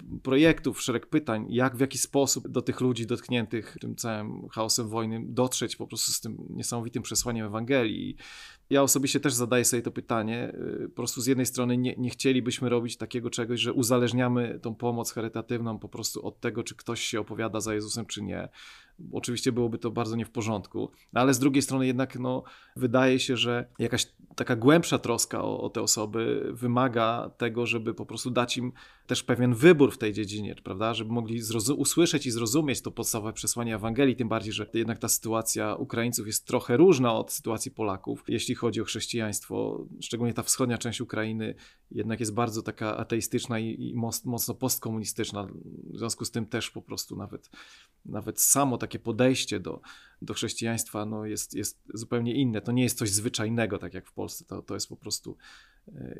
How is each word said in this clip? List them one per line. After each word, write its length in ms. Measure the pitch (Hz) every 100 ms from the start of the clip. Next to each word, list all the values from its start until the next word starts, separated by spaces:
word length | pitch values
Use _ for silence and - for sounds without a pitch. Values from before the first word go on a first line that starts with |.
| - -
projektów, 580 | - 135 160 156 135 -
szereg 260 | - 113 -
pytań, 380 | 156 151 110 101
jak, 280 | 117 127 120
w 20 |
jaki 180 | 135 123
sposób 500 | - 139 131 - 113
do 140 | 123
tych 200 | 120 -
ludzi 260 | 127 117 113
dotkniętych 680 | 120 - 123 110 117 - -
tym 140 | 117 113
całym 540 | 120 107 107 - -
chaosem 380 | - 113 - 110
wojny 340 | 113 113 113 117
dotrzeć 500 | 117 127 - 117 -
po 120 | -
prostu 240 | 110 -
z 80 | -
tym 180 | 113 104 -
niesamowitym 540 | - 120 120 117 123
przesłaniem 420 | - 110 123 117 107
Ewangelii. 680 | 107 117 139 113 92 95 - - - - - -
Ja 140 | 135
osobiście 360 | 135 135 135 139
też 140 | 143
zadaję 320 | 120 120 123 117
sobie 160 | 123
to 100 | 117
pytanie. 640 | 127 - 117 107 117 120 - 82 -
Y, 60 | -
po 60 | -
prostu 260 | 120 -
z 60 | 120
jednej 180 | 131 127
strony 320 | - 123 123
nie, 180 | 127 -
nie 120 | 123
chcielibyśmy 600 | - 139 127 117 113 127
robić 280 | 120 117 -
takiego 320 | 110 127 117
czegoś, 300 | - 117 120
że 140 | 107
uzależniamy 840 | 135 113 123 120 120 123 123 117 -
tą 140 | 120 113
pomoc 360 | 120 120 117
charytatywną 680 | - 110 113 113 120 117 107
po 100 | 101
prostu 360 | - 107 - 104
od 140 | -
tego, 240 | 120 113
czy 120 | 117 -
ktoś 260 | - 113
się 180 | - 113
opowiada 400 | 107 107 110 107
za 140 | 107
Jezusem, 320 | 107 107 120 107
czy 160 | 104
nie. 280 | 98 90 92 - - - - - 175
Oczywiście 400 | - 113 117 135
byłoby 260 | 120 120 113
to 140 | 120
bardzo 240 | 110 113 117
nie 100 | 110
w 40 |
porządku, 640 | 120 110 107 - 107 110 - _
ale 200 | - 131
z 60 | 127
drugiej 220 | 139 135
strony 260 | 131 135 131
jednak, 320 | 123 131 127
no, 240 | 127 131 - - - -
wydaje 440 | 127 127 131 127
się, 180 | - 120
że 300 | 120 120 - -
jakaś 280 | 113 117 - _ - -
taka 200 | 120 120
głębsza 440 | 117 165 - 135
troska 440 | 104 113 - 113
o, 180 | 104 107
o 80 | 110
te 120 | 113
osoby 720 | 107 - 107 113 117 110 -
wymaga 760 | 117 120 120 131 117 113 117 110 -
tego, 280 | 117 113 117
żeby 280 | 117 113
po 120 | 113 113
prostu 260 | 113 131
dać 260 | 123 123 127
im 140 | 123 - - - -
też 160 | -
pewien 320 | - 120 123 117
wybór 360 | 160 160 131
w 60 | -
tej 160 | 107
dziedzinie, 420 | 104 101 107 101 87
prawda? 300 | - 95 110
Żeby 200 | 113 110
mogli 280 | 120 113 117
zrozu-, 320 | 110 113 107
usłyszeć 520 | 143 139 - 170 160 131
i 60 |
zrozumieć 500 | 113 117 135 151 117
to 100 | -
podstawowe 420 | - - 113 107
przesłanie 420 | 110 107 - 117 110
Ewangelii, 400 | 113 113 139 120
tym 140 | 117
bardziej, 240 | 113 107
że 160 | 107 104
jednak 260 | 113 113 113
ta 80 | 113
sytuacja 680 | - 113 113 110 110 107 -
Ukraińców 520 | - 113 120 120 107
jest 200 | 107 -
trochę 300 | 127 - 160
różna 360 | 180 143 123
od 180 | 113 113
sytuacji 400 | - 131 110 127
Polaków, 520 | - 107 95 - 117 -
jeśli 280 | 117 - 123
chodzi 260 | 120 107
o 40 | 101
chrześcijaństwo. 1000 | 113 - 117 110 98 - 104 107 107 - -
Szczególnie 320 | - 117 120
ta 100 | 117
wschodnia 340 | 117 - 127 117
część 240 | 120 107
Ukrainy 540 | 120 113 110 110 110 110 - _ -
jednak 280 | - 110 110
jest 140 | 110
bardzo 280 | 104 117 110
taka 360 | 110 - 110 -
ateistyczna 600 | 117 113 - 123 - 113
i, 300 | 113 64 120
i 60 | 123
mos-, 300 | 113 - 127
mocno 280 | 117 -
postkomunistyczna. 920 | 117 131 - 117 110 104 - 107 101 98 - - - -
W 40 | -
związku 280 | 113 - -
z 60 |
tym 140 | 120 107
też 260 | 117 -
po 100 | -
prostu 340 | - 104 - 98
nawet, 340 | 101 - _ - - - _ _ -
nawet 360 | 104 104 -
samo 360 | - 135 143 117
takie 160 | 110 110
podejście 600 | - 113 127 127 - 104
do, 220 | 85 78 - - - -
do 120 | 110
chrześcijaństwa, 720 | 107 113 - 117 113 - 107 107
no, 200 | 110 107
jest, 300 | 104 - -
jest 280 | 104 - -
zupełnie 420 | 107 113 120 117 120
inne. 260 | 131 110
To 100 | 107
nie 120 | 123
jest 140 | 123 -
coś 120 | 110
zwyczajnego, 680 | 95 110 120 110 117 113 98
tak 160 | 92
jak 140 | 92 -
w 60 |
Polsce. 320 | - 98 - -
To, 160 | 98
to 120 | -
jest 160 | 101 -
po 60 | -
prostu, 420 | 107 - - - - - _ _ -
e, 320 | 208 - -